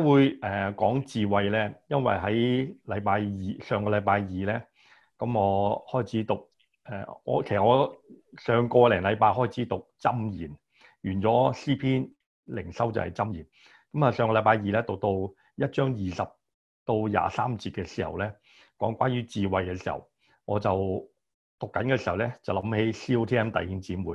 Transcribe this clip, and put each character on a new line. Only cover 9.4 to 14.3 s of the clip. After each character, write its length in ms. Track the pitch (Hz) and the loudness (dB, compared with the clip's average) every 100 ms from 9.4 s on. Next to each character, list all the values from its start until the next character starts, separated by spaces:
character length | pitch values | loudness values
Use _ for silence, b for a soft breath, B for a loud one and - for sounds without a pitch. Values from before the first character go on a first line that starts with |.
| 120 | -2
始 120 | - 113 | -2 -4
讀 200 | 92 - _ | -6 -8 _
箴 300 | - 120 107 | -2 -2 -4
言， 260 | 90 80 73 _ b b b | -6 -10 -14 _ b b b
完 180 | 98 95 | -6 0
咗 320 | 107 120 135 | 2 4 2
詩 260 | 131 - 135 | 0 -2 0
篇， 300 | 131 131 131 - _ _ - | 2 0 -2 -10 _ _ -12
靈 260 | 120 87 | -10 -10
修 180 | 87 120 | -2 -2
就 120 | 107 | 0
係 100 | 87 | -4
箴 200 | 87 107 | -4 -4
言。 120 | 85 76 b b b b | -6 -12 b b b b
咁 120 | 147 139 | 2 2
啊， 40 | |
上 160 | 113 | 4
個 80 | 117 | 2